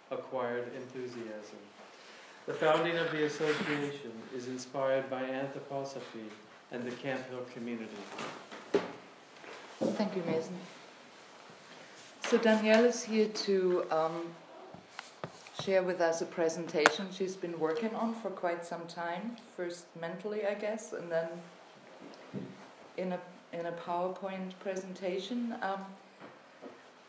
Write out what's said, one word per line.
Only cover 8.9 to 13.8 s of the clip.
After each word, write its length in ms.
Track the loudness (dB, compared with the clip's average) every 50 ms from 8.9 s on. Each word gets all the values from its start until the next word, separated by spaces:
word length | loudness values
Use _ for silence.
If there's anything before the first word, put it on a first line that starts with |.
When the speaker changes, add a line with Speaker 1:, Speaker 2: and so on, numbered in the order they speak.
| -4 -12 -16 -18 -20 -20 -20 -20 -20 -18 -16 -14 -14 -14 -14 -14 -4 0 0
Speaker 2:
Thank 340 | 2 2 2 2 0 0
you, 60 | 0 0
Mason. 280 | 2 2 0 0 -2 -4 -8 -10 -12 -14 -16 -18 -18 -18 -20 -20 -20 -20 -20 -20 -20 -20 -20 -18 -18 -20 -18 -18 -18 -18 -16 -16 -16 -16 -16 -18 -18 -10 -6 2
So 160 | 4 6 8
Danielle 480 | 8 8 8 8 8 10 10 10 10
is 160 | 8 6 4 0
here 260 | 2 4 6 6 6
to, 560 | 4 0 2 4 4 6 6 6 6 4